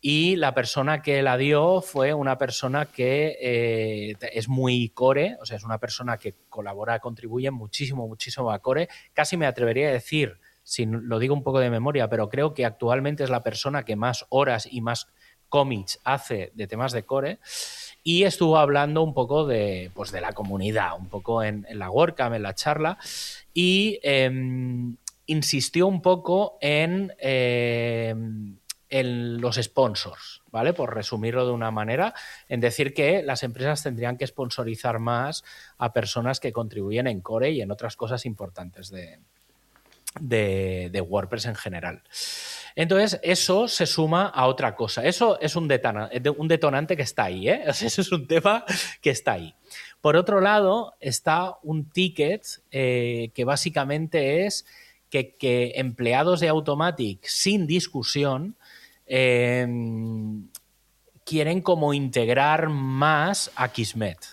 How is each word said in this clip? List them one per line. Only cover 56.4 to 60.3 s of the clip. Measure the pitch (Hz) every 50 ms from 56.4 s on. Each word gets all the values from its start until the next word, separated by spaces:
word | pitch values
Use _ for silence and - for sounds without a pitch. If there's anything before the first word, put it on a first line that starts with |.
| 170
Automatic, | 165 156 160 147 147 143 143 160 175 170 139 123 104 95 - -
sin | - - - - 190 202 208 175
discusión, | 147 165 180 170 - - 139 113 - - 147 143 139 135 131 156 196 240 _ _ - - - - - _ _ _
eh, | - 131 131 131 127 123 120 123 120 123 123 123 120 120 120 117 113 113 113 113 113 113 110 107 107